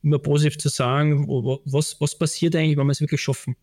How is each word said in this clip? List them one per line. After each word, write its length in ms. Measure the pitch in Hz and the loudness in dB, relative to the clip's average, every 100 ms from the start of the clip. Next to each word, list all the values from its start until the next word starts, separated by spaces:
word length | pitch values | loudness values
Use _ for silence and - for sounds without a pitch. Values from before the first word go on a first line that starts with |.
Immer 160 | 147 143 | 2 0
positiv 400 | 147 147 151 - | 2 2 2 0
zu 120 | 143 | -4
sagen, 580 | - 123 139 151 147 147 | -2 0 2 2 2 0
wo, 160 | 131 | -2
wo, 180 | 120 135 - | -2 -4 -2
was, 360 | 135 156 - | -2 -2 -2
was 160 | 147 - | -4 -2
passiert 380 | 160 - 170 165 | -4 0 0 2
eigentlich, 220 | 156 147 | 2 2
wenn 100 | 139 | 2
wir 40 | |
es 100 | 139 | 0
wirklich 200 | 151 147 | 0 0
schaffen? 340 | - 131 - 123 | -2 -4 -4 -10